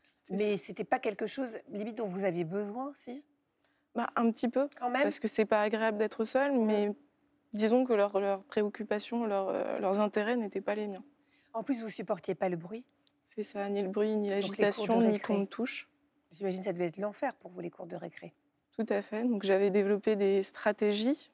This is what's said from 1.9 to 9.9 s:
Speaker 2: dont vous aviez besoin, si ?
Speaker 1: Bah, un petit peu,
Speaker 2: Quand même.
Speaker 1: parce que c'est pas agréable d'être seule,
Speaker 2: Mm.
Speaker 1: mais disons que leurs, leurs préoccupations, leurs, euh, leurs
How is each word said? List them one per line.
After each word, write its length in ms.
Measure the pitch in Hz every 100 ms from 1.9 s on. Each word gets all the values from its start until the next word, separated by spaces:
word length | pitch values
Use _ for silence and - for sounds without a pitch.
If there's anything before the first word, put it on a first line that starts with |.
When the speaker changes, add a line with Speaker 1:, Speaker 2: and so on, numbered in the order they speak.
| 220
Speaker 2:
dont 80 | 208
vous 180 | 185
aviez 200 | 196 165
besoin, 500 | 160 196 202 233 277
si ? 280 | 277 247 269 - _ _ _ _ _ _
Speaker 1:
Bah, 140 | 233 - -
un 140 | 233
petit 180 | 214 240
peu, 220 | 254 285 -
Speaker 2:
Quand 80 | 247
même. 140 | 254
Speaker 1:
parce 180 | 302 294
que 80 | 214
c'est 160 | -
pas 160 | 214 214
agréable 380 | 208 220 220 208
d'être 260 | 214 -
seule, 280 | 220 262 285
Speaker 2:
Mm. 120 | 262
Speaker 1:
mais 280 | 214 208 208 202 _ _ _ _ _
disons 320 | 208 214 247
que 80 | 254
leurs, 260 | 214 202 196
leurs 240 | 202 196
préoccupations, 800 | - 214 208 - 208 208 - 233 226
leurs, 240 | 196 190
euh, 280 | 190 - -
leurs 200 | 196